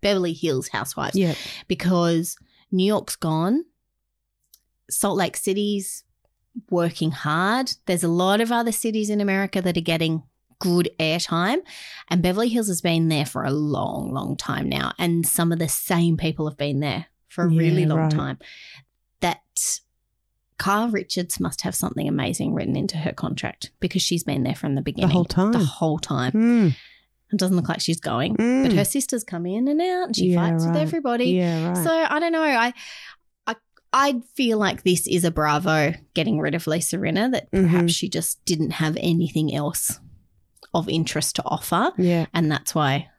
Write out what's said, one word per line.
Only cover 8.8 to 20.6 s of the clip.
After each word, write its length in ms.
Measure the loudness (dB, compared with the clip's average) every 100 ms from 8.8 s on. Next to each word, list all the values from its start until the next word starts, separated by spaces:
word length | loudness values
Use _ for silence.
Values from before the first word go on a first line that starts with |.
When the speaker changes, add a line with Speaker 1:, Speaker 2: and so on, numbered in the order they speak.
| -2 -2 0
Speaker 1:
in 100 | 0
America 400 | 2 0 0 0
that 160 | 0 0
are 40 |
getting 420 | 0 0 0 0 -4 _ _ _
good 300 | 2 2 2 0
airtime, 580 | 0 0 0 0 0 0 -4 -18 -18 -18 -2
and 140 | 0
Beverly 260 | 2 2 2
Hills 200 | 0 0
has 120 | -2
been 280 | 0 2 2
there 180 | 2 -2
for 180 | -4
a 60 | -2
long, 600 | -2 0 -2 -2 -4 -6
long 240 | -6 -4 -6
time 320 | -4 -4 -2
now, 240 | -2 -2 -2
and 280 | 0 0 0
some 240 | 0 0
of 60 | 0
the 100 | -2
same 480 | -4 0 2 4 2
people 320 | 0 -2 -4
have 80 | -4
been 240 | -2 -2
there 260 | 0 -2 -6 _ _
for 180 | -2 2
a 60 |
Speaker 2:
Yeah, 60 | 4
Speaker 1:
really 260 | 4 4
long 140 | 4 2
Speaker 2:
right. 120 | 2
Speaker 1:
time. 280 | 0 -2 -8 -12 -20 -20 -20 _ _ _ _
That 600 | -4 -4 _ -6 -4 -6 _ _ _ _ _ _ _
Kyle 300 | _